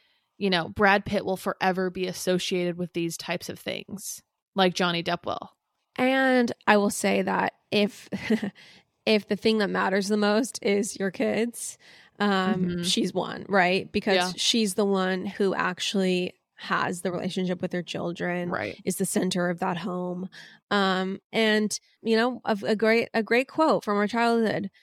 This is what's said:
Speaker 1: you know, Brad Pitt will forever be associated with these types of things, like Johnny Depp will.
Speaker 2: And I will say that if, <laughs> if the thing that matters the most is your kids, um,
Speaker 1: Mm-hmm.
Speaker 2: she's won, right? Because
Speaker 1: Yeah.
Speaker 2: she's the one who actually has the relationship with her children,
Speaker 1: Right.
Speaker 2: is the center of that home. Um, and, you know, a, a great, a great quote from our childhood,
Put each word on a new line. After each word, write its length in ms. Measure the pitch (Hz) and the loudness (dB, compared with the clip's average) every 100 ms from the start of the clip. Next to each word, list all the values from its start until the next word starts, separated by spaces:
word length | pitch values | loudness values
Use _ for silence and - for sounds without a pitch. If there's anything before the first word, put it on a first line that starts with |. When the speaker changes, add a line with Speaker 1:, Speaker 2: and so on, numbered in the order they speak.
| _ _ _ - | _ _ _ -4
Speaker 1:
you 120 | 196 | 0
know, 200 | 175 160 | 0 0
Brad 360 | 208 202 202 - | 4 6 6 2
Pitt 200 | 208 - | -2 -2
will 120 | 185 | -4
forever 520 | 202 - 190 185 185 | -4 -2 0 0 -2
be 160 | 185 185 | -4 -6
associated 720 | 180 - 180 - 180 175 170 | -4 0 0 0 -2 -2 -4
with 160 | 175 | -6
these 240 | 175 170 - | -4 -4 -4
types 320 | - 170 - | -6 -6 -8
of 80 | - | -10
things, 640 | - - - 196 - - - _ _ 196 | -8 -8 -8 -12 -10 -14 -18 _ _ 2
like 180 | 185 175 | 2 2
Johnny 260 | 180 170 | 0 0
Depp 240 | 170 175 - | -2 -4 -4
will. 260 | - - _ _ _ _ - | -8 -10 _ _ _ _ -2
Speaker 2:
And 560 | 254 269 262 254 240 - - | 2 4 4 4 2 0 4
I 100 | 208 | 4
will 140 | 202 | 4
say 320 | - 196 196 | 0 0 0
that 300 | 185 185 190 - _ | 0 0 -2 -4 _
if, 360 | 208 202 - - 196 - 220 202 - | 0 0 -2 -10 -8 0 0 -2 -10
<laughs> 480 | - - _ _ - | -18 -20 _ _ 0
if 220 | 214 - | 2 2
the 80 | 202 | 0
thing 220 | 226 220 | 2 2
that 100 | 196 | 2
matters 380 | 185 196 196 196 | 0 0 0 0
the 80 | 214 | 2
most 420 | 208 208 262 - | 2 2 0 -2
is 360 | 220 202 214 - | 0 0 0 -4
your 100 | 196 | -6
kids, 680 | - 226 214 240 - - - - - - - | -2 -2 -2 -4 -6 -12 -14 -20 -20 -18 -4
um, 80 | 202 190 185 185 180 | 0 2 2 0 0
Speaker 1:
Mm-hmm. 180 | 175 | -2
Speaker 2:
she's 300 | 175 226 180 | -2 0 0
won, 320 | 180 - - - | -2 -4 -6 0
right? 440 | 196 180 190 - | 2 4 2 -2
Because 240 | 208 208 185 | -2 2 2
Speaker 1:
Yeah. 160 | 180 175 | 2 0
Speaker 2:
she's 380 | - 233 214 | 0 2 2
the 120 | 185 202 | 2 2
one 400 | 190 185 185 202 | 2 0 -2 -4
who 280 | - 196 - | -2 0 0
actually 760 | 175 185 - 196 185 180 180 - _ - | -2 -2 -2 0 2 0 -2 -8 _ -16
has 460 | - 175 - 180 | -4 -2 -2 -4
the 100 | 190 | -4
relationship 500 | 175 190 185 185 180 | -4 -4 -2 -2 -2
with 100 | 185 | -4
her 100 | 180 | -6
children, 680 | 165 - 175 175 175 175 175 | -6 -6 -6 -4 -4 -4 -2
Speaker 1:
Right. 300 | - 101 - | -2 -4 -6
Speaker 2:
is 120 | - - | -6 -2
the 100 | 185 | -2
center 440 | 202 185 185 175 | 0 0 0 -2
of 100 | 175 | -2
that 180 | 185 175 | -4 -4
home. 500 | 180 180 180 180 185 - - - - | -4 -6 -6 -6 -10 -12 -20 -20 -2
Um, 480 | 202 190 185 185 196 _ | 0 2 0 -2 -6 _
and, 480 | 226 220 214 214 - - _ | 0 2 2 0 -4 -12 _
you 140 | 226 220 | 0 2
know, 260 | 247 247 - | 2 -2 -4
a, 120 | 202 202 | -2 0
a 100 | 214 | 2
great, 340 | 220 233 - | 4 2 2
a 80 | 226 | -2
great 260 | 208 233 262 | 0 0 2
quote 360 | - 320 196 | 2 4 2
from 140 | - 202 | 2 0
our 100 | 208 | 0
childhood, 640 | 233 233 233 220 - 196 - | 2 2 4 2 0 -4 -10